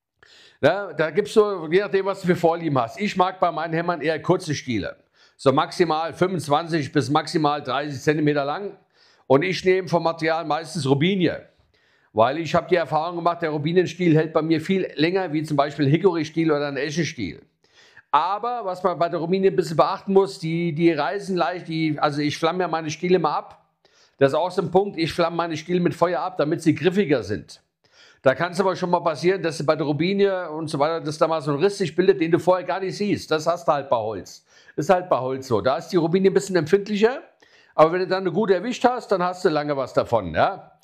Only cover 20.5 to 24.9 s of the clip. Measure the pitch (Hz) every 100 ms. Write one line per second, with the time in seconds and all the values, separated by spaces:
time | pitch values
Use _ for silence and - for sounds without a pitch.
20.5 | 165 170 156 170 151 151 202 175 180 165
21.5 | 180 151 160 156 147 151 143 147 - 165
22.5 | 180 175 165 156 151 180 180 151 175 -
23.5 | - _ _ _ _ _ - 139 151 175
24.5 | 185 160 185 202